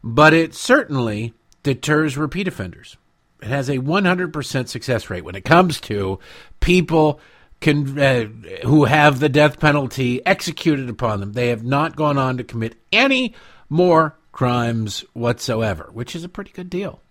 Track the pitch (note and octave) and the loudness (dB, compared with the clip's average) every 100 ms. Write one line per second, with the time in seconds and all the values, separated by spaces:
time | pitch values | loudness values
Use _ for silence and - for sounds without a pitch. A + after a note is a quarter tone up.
0 | A#2 A#2 D3+ E3 D#3+ - - C4+ B3 C#3 | -2 6 6 6 2 -6 2 2 2 -4
1 | A#2 G#2 A2+ _ _ _ C#3+ C3+ - D3+ | -2 -4 -8 _ _ _ -6 -4 0 0
2 | D#3 C3+ D3+ F3+ F#3+ - F#2 - - - | 0 -4 -6 -4 -6 -6 -12 -12 -20 -20
3 | _ _ _ _ G#2 C#3 C3 C3+ C3+ F#3 | _ _ _ _ -6 -4 -2 -4 0 0
4 | F#3+ F3+ F3+ D#3 C3+ C#3 B2 B2 - A#2 | 2 0 -4 -6 -4 -4 -4 -8 -2 -4
5 | - F2+ F2 F#2+ - E3 F#3 C#3+ - G#2 | -4 -10 -10 -12 2 4 4 -2 -6 -4
6 | F#2+ F#2+ - - - - - F3+ D#3 D#3+ | -4 -6 -10 -20 -20 -4 2 2 4 2
7 | D3+ C#3+ _ _ _ _ D#3+ D3 C#3 C#3 | 2 0 _ _ _ _ 0 0 -2 0
8 | C#3 B2 G#2+ A2+ E2+ F#2+ A#2 D3+ C#3 D3 | 2 2 -2 -10 -16 -8 2 4 4 4
9 | D3+ C3 D3 C#3 D3+ - D#3 D3 C3 - | 4 4 2 4 2 4 2 2 -2 -4
10 | B2 B2 - F#3 - - E3 C#3+ B2 A2 | -2 -2 0 -2 -2 -4 -2 0 -4 -4
11 | A#2 G#2 G2+ A2 A#2+ A#2 A#2+ C#3 D#3+ D#3 | -4 -2 -6 -2 -2 -2 -2 -2 -2 -2
12 | D3+ C#3+ C3 B2+ - A#2 A2+ - _ G#3 | 0 0 -2 -4 -8 -6 -8 -8 _ 2
13 | C4+ C4 B3+ - - - - D#3 F3+ D#3+ | 2 0 -2 -8 -20 -20 -4 2 4 4
14 | D#3 _ _ - B2 B2 A#2 A2+ G#2+ - | 2 _ _ -4 -2 0 -2 -2 -4 -8
15 | - - A#2+ A#2+ - A2+ A2+ E2 - G#2 | -12 -4 -2 -2 -4 -2 -2 -4 -10 -12
16 | A#2+ E3+ F3 - F#3+ - F3+ F3+ G3 - | -12 -10 -12 -14 -14 -14 -10 -8 -8 -12
17 | _ | _